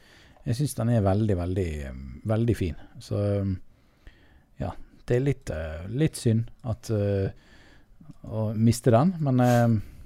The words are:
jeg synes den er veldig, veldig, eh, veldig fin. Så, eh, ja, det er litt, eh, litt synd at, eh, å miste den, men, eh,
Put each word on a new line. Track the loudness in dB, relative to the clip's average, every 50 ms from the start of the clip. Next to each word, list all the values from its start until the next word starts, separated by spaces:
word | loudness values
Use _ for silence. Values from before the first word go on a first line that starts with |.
| -20 -20 -20 -20 -20 -20 -20 -12 -6
jeg | -4 -2
synes | -2 -2 -2 -2
den | -2 -2 0
er | 2 2
veldig, | 4 4 2 2 2 2 0 0
veldig, | -2 -2 -2 -2 -2 -2 -4 -6 -8
eh, | -10 -10 -12 -12 -14 -14 -8 -4
veldig | -2 0 0 2 0 0 0
fin. | -2 -4 -4 -6 -12 -18 -18 -16
Så, | -10 -6 -4 -2
eh, | 0 0 0 0 0 -2 -4 -4 -8 -14 -20 _ _ _ _ _ -20 -20 -20 -20 -20 -20 -20 -20 _ _ _ -10
ja, | -8 -8 -8 -10 -14 -18 -20 -12 -4 0
det | 0
er | 0 2
litt, | 0 -2 -4 -4 -8
eh, | -8 -8 -8 -8 -10 -10 -10 -8
litt | -4 0 0 -2 -2
synd | 0 0 2 2 2 0 -4 -8 -10 -8
at, | -8 -8 -6 -6 -4
eh, | -2 0 0 0 0 0 0 -2 -4 -8 -18 -20 -20 -20 -20 -20 -20 -20 -20 -20 -20 -20 -20 -20 -20 -18 -14
å | -8 -6 -4 -4 -2 0
miste | 2 4 4 4 4 4 6
den, | 6 6 6 4 2 0
men, | 0 0 2 4
eh, | 4 6 6 6 4 4 2 2 0 -4 -12 -18 -20